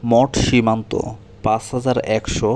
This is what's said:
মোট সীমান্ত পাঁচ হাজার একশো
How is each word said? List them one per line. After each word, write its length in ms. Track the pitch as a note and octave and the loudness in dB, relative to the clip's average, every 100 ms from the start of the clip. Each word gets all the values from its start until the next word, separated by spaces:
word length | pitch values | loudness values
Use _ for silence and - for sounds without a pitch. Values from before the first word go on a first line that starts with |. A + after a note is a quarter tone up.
মোট 260 | A#2+ A#2 C3+ - | 4 4 4 2
সীমান্ত 540 | - B2 A2+ A2+ A2 - - A2+ - - | 2 2 2 0 -2 -6 -6 -10 -18 -8
পাঁচ 220 | A2 A2 - | -2 -2 -2
হাজার 260 | B2+ B2+ A#2+ - A2 | -4 -2 -2 0 -2
একশো 320 | - - G#2+ | -2 -2 0